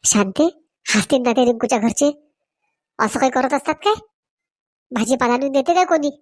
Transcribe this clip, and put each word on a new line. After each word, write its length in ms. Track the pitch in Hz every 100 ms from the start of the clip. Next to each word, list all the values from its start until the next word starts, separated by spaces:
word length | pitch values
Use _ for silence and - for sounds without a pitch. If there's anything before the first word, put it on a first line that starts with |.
शांती, 440 | - 202 190 190 330 - _ _ -
हसतील 360 | 214 - 269
ना 100 | 247
ते 120 | 233
रिंकूच्या 340 | 240 226 208 220
घरचे, 320 | 226 - 285 294 _ _ _ _ _ _ _ -
असं 200 | 214 254
काही 120 | 262
करत 220 | 254 254
असतात 200 | 269 - 311
काय? 100 | 403 427 - _ _ _ _ _ _ _ _
भाजीपाला 440 | 240 220 254 240 247
नेऊन 160 | 277
देते 220 | 269 269
काय 100 | 349
कोणी? 260 | 359 320 285 277